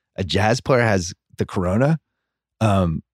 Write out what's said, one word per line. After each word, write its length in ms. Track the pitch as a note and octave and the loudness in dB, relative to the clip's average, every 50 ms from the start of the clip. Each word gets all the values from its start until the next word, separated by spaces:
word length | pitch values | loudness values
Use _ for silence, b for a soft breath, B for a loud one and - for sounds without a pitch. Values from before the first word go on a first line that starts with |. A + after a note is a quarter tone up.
| _ _ - | _ _ -10
a 80 | - G2 | -8 -6
jazz 380 | D#2 D2+ G2 G#2 A2 A#2+ A#2+ | -4 -2 0 2 0 0 -2
player 200 | - - C3+ A#2+ | 0 0 2 2
has 320 | A#2 A2 G2+ F#2+ E2+ F2+ - _ _ _ - | 2 2 0 0 -2 -6 -10 _ _ _ -8
the 80 | - G#2 | -8 -8
corona. 540 | - - G2+ F2 F2+ F#2 A2+ C3+ D3 D#3+ D3 _ _ _ _ _ _ _ _ _ _ _ - | -4 -4 -4 -2 0 0 2 2 2 0 -2 _ _ _ _ _ _ _ _ _ _ _ -2
Um, 440 | A2+ G#2+ G2 F#2+ F2+ E2+ D#2 - - _ | 0 2 2 2 2 0 -2 -6 -8 _